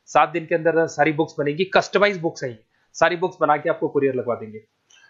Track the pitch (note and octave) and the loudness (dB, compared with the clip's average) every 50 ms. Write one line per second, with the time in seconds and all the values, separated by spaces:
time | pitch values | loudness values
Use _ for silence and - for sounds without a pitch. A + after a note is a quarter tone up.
0 | _ - - D3+ D#3 D#3+ D3+ E3+ D#3+ D#3 F3 E3 D#3 E3 D#3+ E3 E3 D3 - - | _ 0 2 2 2 2 0 -4 -4 -2 -2 0 2 2 2 2 2 0 2 0
1 | D3 D#3 D#3 D3 D#3+ D3+ - - C#3+ C#3+ D3 D#3 F#3+ F#3+ - F#3+ - - - F#3+ | 2 2 2 0 -2 -2 -2 -4 -4 -2 -2 -2 -2 0 2 2 2 2 2 2
2 | G3 G#3 G#3 F3+ D#3+ E3 E3 - - C3 A#2 - _ _ _ _ _ _ - - | 2 2 2 0 -4 -6 -6 -6 -10 -10 -10 -12 _ _ _ _ _ _ -4 0
3 | E3 E3 F3 E3+ F3+ F3+ - - D#3+ D3 D3+ D3 - E3+ D#3 - - D3 - D3 | 0 0 2 0 -4 -4 -4 0 0 2 2 2 0 -2 -2 -2 -2 -2 0 0
4 | C3+ C#3 B2+ B2+ A2+ B2 A2+ G#2+ A2 G#2+ G#2+ A2 - _ _ _ _ _ _ _ | 0 0 0 -2 -2 -4 -4 -6 -6 -12 -16 -16 -18 _ _ _ _ _ _ _
5 | _ | _